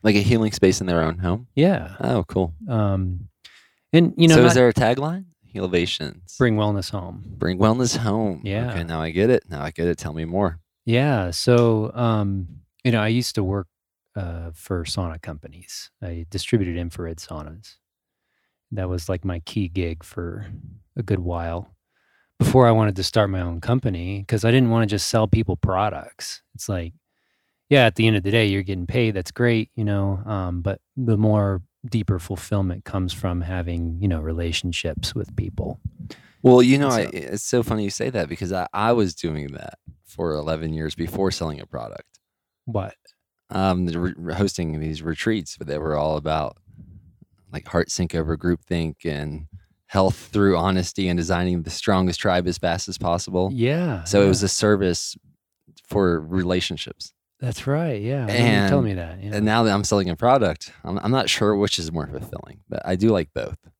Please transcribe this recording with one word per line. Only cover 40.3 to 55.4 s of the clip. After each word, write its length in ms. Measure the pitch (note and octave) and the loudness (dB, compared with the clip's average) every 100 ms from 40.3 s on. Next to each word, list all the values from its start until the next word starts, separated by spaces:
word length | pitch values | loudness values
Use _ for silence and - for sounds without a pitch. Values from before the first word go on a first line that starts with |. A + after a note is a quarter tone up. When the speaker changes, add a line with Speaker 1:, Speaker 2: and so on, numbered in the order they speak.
Speaker 1:
eleven 400 | D2+ D2+ D#2+ D#2+ | -4 -4 -4 -4
years 200 | D#2 D#2+ - | -4 -6 -6
before 360 | E2 - F#2+ | -6 -2 -2
selling 280 | - D#2+ D2 | -2 -6 -8
a 40 | - | -12
product. 540 | C2 A1+ G1+ - _ _ _ _ _ - | -12 -12 -14 -20 _ _ _ _ _ -8
Speaker 2:
What? 300 | A#2 G2 - _ _ _ _ _ | -8 -8 -14 _ _ _ _ _
Speaker 1:
Um, 360 | - F#2+ F2+ F2 | 0 0 2 0
the 140 | E2 | -2
re-, 340 | F2+ - E2+ | -4 -4 -8
hosting 460 | F2 G2 - E2 D#2 | -2 -2 -2 -6 -4
these 220 | D#2 D#2 | -6 -6
retreats, 560 | D#2+ D#2+ - G#2+ D#2 - | -6 -4 -2 -2 -4 -12
but 100 | D2 | -8
they 100 | D2 | -6
were 180 | D#2+ D2+ | -4 -2
all 200 | D2+ D#2 | 0 -2
about, 400 | D2+ D#2 C#2 - _ - - - - _ _ _ _ | -2 -2 -2 -8 _ -20 -20 -20 -20 _ _ _ _
like, 160 | - - | -16 -2
heart 220 | F2 D#2+ | -2 0
sync 220 | - F2 E2+ | -2 -2 -2
over 200 | D#2 D#2+ | -2 -2
group 260 | F2 F2 | 0 -2
think 420 | _ F2 D#2+ D2 E2+ | _ -2 -2 -4 -6
and 420 | D2 D2 D2+ D2+ - _ _ _ | -6 -6 -8 -12 -18 _ _ _
health 420 | G2 F#2+ F2+ - | 2 2 0 -4
through 240 | G#2 G2 F2 | 2 4 4
honesty 500 | F2+ F#2+ F2 - F#2 | 2 0 -2 -2 -2
and 100 | F2 | 0
designing 440 | E2+ F2 F2+ F2+ | 0 0 0 -2
the 80 | D#2+ | -4
strongest 500 | - - F#2+ F#2 E2+ | -4 0 2 2 0
tribe 280 | G2+ F2+ F2+ | 0 2 0
as 100 | F2 | -2
fast 300 | F2 F2 - | -2 -2 -6
as 80 | - | -4
possible. 520 | F2+ E2+ - F#2 F#2+ | -2 -2 0 -2 0
Speaker 2:
Yeah, 500 | C3 A#2 D#3 F3+ G2+ E2 | 0 0 0 -2 -4 2
Speaker 1:
So 160 | G2+ | 4
it 20 | |
Speaker 2:
yeah. 60 | G2 | 6
Speaker 1:
was 120 | - | 4
a 40 | G2 | 0
service 680 | - G#2 G#2 F#2+ E2+ - - _ _ | 0 2 4 2 0 -6 -12 _ _